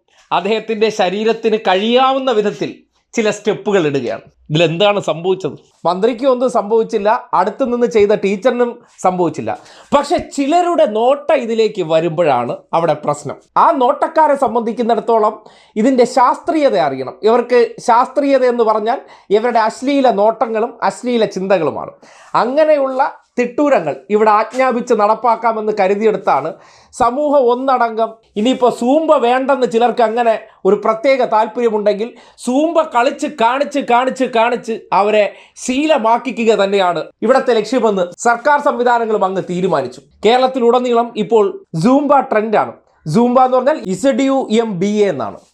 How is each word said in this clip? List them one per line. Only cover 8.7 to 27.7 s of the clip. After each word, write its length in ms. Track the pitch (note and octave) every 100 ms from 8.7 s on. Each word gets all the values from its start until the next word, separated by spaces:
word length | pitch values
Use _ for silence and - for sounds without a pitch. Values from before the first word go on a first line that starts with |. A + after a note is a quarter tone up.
| - _ -
സംഭവിച്ചില്ല. 460 | F#3+ F3+ E3+ - A2 - - - -
പക്ഷെ 220 | C#4+ C#4+ E4+ - -
ചിലരുടെ 500 | C#4 E4+ F4 E4+ C#4+ G#3+
നോട്ടം 400 | A#3+ C#4+ - D4+
ഇതിലേക്ക് 380 | A#3 A3+ A3 F#3+ D#3+
വരുമ്പോഴാണ് 640 | D#3+ E3+ D#3+ E3 B2 A#2+ E3+ - E3
അവിടെ 180 | E3+ D3
പ്രശ്നം. 340 | - D3 C#3 - _ E3+
ആ 20 | C4 D4+
നോട്ടക്കാരെ 540 | B3 C#4+ D#4+ D#4+ D4+ C#4
സംബന്ധിക്കുന്നിടത്തോളം 880 | A#3+ A#3 A3+ A3+ A#3 A3 G#3+ A3+ G#3+ G#3+ - - _ G#3+
ഇതിൻ്റെ 240 | A#3 B3+ A#3+ -
ശാസ്ത്രീയത 600 | B3+ D4+ - D#4+ C#4 G3+ D3+
അറിയണം. 300 | C3 B2+ - G#3
ഇവർക്ക് 320 | B3 A#3 B3 A#3 - -
ശാസ്ത്രീയത 580 | A3+ B3+ D4 C#4 C4+ B3
എന്ന് 140 | A#3+ A3
പറഞ്ഞാൽ 300 | G#3+ G#3+ C#4 - - - G3+
ഇവരുടെ 260 | B3 A3+ A3
അശ്ലീല 420 | - B3+ C#4 B3+ G3
നോട്ടങ്ങളും 500 | G#3+ A3 A#3+ A3 A#3 - F#3+
അശ്ലീല 340 | - B3 A#3 G#3 F#3+
ചിന്തകളുമാണ്. 580 | F#3+ F#3+ D3 G#2 D2 - - - - D#3
അങ്ങനെയുള്ള 580 | A3 C#4 D#4 D4 C4+ C4 D4+ - _ -
തിട്ടൂരങ്ങൾ 560 | A#3+ - D4 A#3+ D#3 C3+ -
ഇവിടെ 160 | G#3 G#3+ G#3
ആജ്ഞാപിച്ച് 540 | A3 B3+ C4 B3 - A3
നടപ്പാക്കാമെന്ന് 720 | G#3 A3 A#3+ A3+ A#3+ A3 G#3+ G#3
കരുതിയെടുത്താണ് 720 | F#3 G3+ A3 F#3+ - D3 D3+ - - - _ -
സമൂഹം 440 | A#3+ B3+ D4 C#4+ A#3+
ഒന്നടങ്കം. 580 | B3 C4+